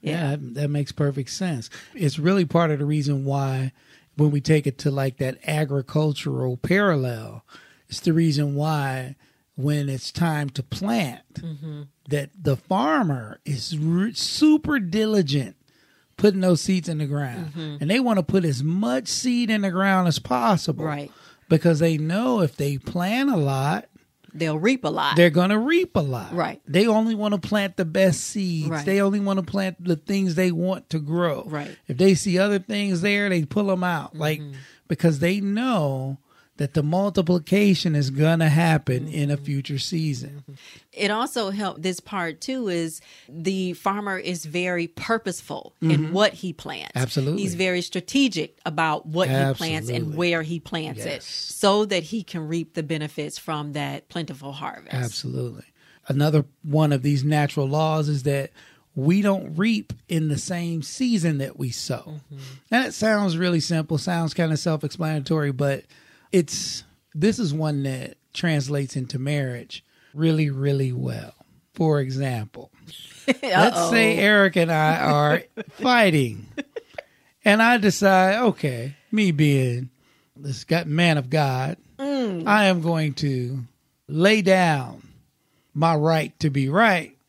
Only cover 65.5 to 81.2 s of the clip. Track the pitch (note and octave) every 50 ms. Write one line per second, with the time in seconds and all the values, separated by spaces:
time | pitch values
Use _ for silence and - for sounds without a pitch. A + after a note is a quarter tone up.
65.5 | C3+ B2 C#3+ C#3 C#3 - - _ - - _ _ _ _ _ _ - F#3+ E3+ -
66.5 | - - F3+ - - - - _ _ _ _ _ _ D3+ D#3 G#3+ G#3+ B3+ A#3 D#3+
67.5 | C#3+ D#3 D#3 D#3 D3 C#3+ C#3 C3+ C3 B2+ B2+ - - _ _ _ _ - - E3+
68.5 | D#3 D3 C3+ C3 D3 C#3+ C#3 C3 - C#3 B2+ B2 - C3 C3 C#3 D3 D3 C#3 B2+
69.5 | B2 A#2+ - - - - _ _ _ _ _ _ _ D3 D#3+ E3 D#3+ D#3 D#3 D3
70.5 | C#3 C3 C#3 C#3+ C#3+ C3+ C3+ C3 B2 B2+ C3 B2+ A#2+ A2+ - A2+ - _ - _
71.5 | _ _ _ _ _ - E3+ D#3+ D3+ D3 C#3 C3 C3 C3 C#3 C3+ B2 A2+ G#2+ G#2+
72.5 | _ - - - _ _ - - - - - - - - - - B3+ - - C4
73.5 | F#3 F#3 G#3 A#3+ - F3 E3+ E3+ A#3 A3+ A3+ A3 E3 E3+ G3 G3+ G#3+ G#3 G3 F#3+
74.5 | E3 F#3 E3 E3 E3 D#3 D#3 D#3 D#3+ D#3+ D3 D3 D3 D3 D3 D3 D3+ E3+ E3 _
75.5 | _ - G#3+ - - - - C4 B3 A#3+ A3+ F#3+ D#3+ D3+ C3+ A#2 G#2+ G#2 G#2+ -
76.5 | - - C#4 _ _ - - _ _ - - _ _ _ _ _ _ _ _ G#3+
77.5 | G3+ G#3+ A3+ A#3 B3 A#3+ G3 G#3 - - G3+ G3 F#3+ F#3 F#3 F#3+ G3 A3+ B3+ A3+
78.5 | F3 - - D3 B2+ A#2 A#2+ C3+ C#3 _ _ _ - G#3+ G#3+ F#3 D#3+ C#3+ D#3 D3
79.5 | C#3 C#3 C3 B2+ A#2+ B2 B2+ B2+ _ _ _ _ _ _ _ _ _ - C#3 C#3+
80.5 | C3 - - - E3 E3+ E3+ D#3 D3 D#3+ F3 E3+ D#3+ D3